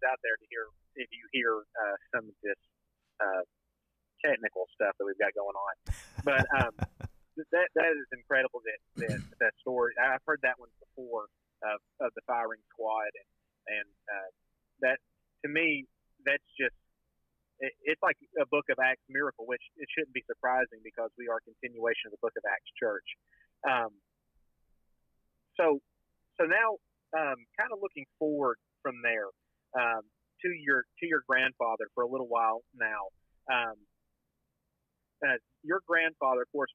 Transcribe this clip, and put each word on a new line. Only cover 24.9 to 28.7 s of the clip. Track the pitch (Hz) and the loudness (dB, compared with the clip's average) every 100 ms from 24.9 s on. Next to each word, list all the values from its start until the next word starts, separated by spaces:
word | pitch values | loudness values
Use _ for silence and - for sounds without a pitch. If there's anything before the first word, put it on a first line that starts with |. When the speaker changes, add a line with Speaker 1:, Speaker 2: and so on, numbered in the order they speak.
| _ _ _ _ _ _ - | _ _ _ _ _ _ 2
Speaker 1:
so, | 165 143 - _ _ _ _ - | 4 4 -2 _ _ _ _ -2
so | 165 | 2
now, | 196 226 208 _ _ _ 160 | 4 2 0 _ _ _ -2
um, | 147 123 117 - | -2 -4 -6 -4
kinda | 240 208 | -4 -4
looking | 196 - 135 _ | -6 -8 -14 _
forward | 156 147 135 117 _ | -2 2 0 0 _